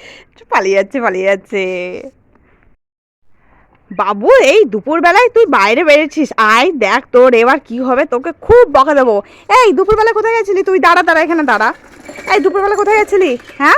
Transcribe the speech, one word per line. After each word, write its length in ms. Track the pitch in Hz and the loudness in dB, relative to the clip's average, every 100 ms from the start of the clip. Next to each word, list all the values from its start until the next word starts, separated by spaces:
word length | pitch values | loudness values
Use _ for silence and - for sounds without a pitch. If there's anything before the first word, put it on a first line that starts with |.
| - - _ _ - | -16 -20 _ _ -8
পালিয়ে 260 | - 190 196 | -4 -2 -2
যাচ্ছে, 260 | 196 269 | -2 -4
পালিয়ে 240 | 233 185 190 | -4 -4 -4
যাচ্ছে। 380 | 196 196 202 185 180 180 180 269 - _ _ _ _ _ _ _ _ _ _ _ _ _ _ _ _ - | -4 -6 -8 -6 -8 -10 -12 -18 -20 _ _ _ _ _ _ _ _ _ _ _ _ _ _ _ _ -12
বাবু, 380 | 190 196 202 269 523 | -8 -6 -2 2 4
এই 220 | 269 392 302 | 4 2 0
দুপুরবেলায় 640 | 208 262 330 339 381 494 | -2 -4 -2 0 2 2
তুই 160 | 453 427 | 2 0
বাইরে 380 | 254 196 240 | 0 0 0
বেরিয়েছিস, 460 | 330 294 302 311 277 - | 2 2 0 -4 -4 0
আয় 340 | 214 233 311 | 0 2 0
দেখ 300 | 302 202 233 - | -2 -2 -2 0
তোর 220 | 247 254 | 2 4
এবার 260 | 240 233 285 | 4 2 0
কি 200 | - 233 | -4 -8
হবে, 260 | 262 254 302 | -4 -2 -2
তোকে 260 | 247 339 - | -6 -8 -8
খুব 220 | - 480 403 | 2 4 4
বকা 240 | 277 269 | 2 2
দেবো। 220 | 285 254 202 - - - | 2 0 0 -4 -12 -2
এই 240 | 453 466 | 2 2
দুপুরবেলা 380 | 277 381 440 440 | 2 0 0 0
কোথায় 220 | 427 440 466 | -2 -2 -2
গেছিলি 280 | 392 381 | -2 -4
তুই? 160 | 392 381 | -2 0
দাঁড়া, 220 | 330 339 | 2 2
দাঁড়া, 200 | 349 320 | 2 0
এখানে 220 | 294 330 | 0 -2
দাঁড়া। 260 | 285 214 220 - - - - - - | -2 -2 -2 -6 -14 -20 -20 -14 -4
এই 60 | 403 | -2
দুপুরবেলা 360 | 330 370 403 403 | 0 -2 -2 -2
কোথায় 220 | 403 427 | 0 0
গেছিলি? 340 | 415 403 359 240 - - | 0 0 0 -4 -10 -2
হ্যাঁ, 200 | 294 | 0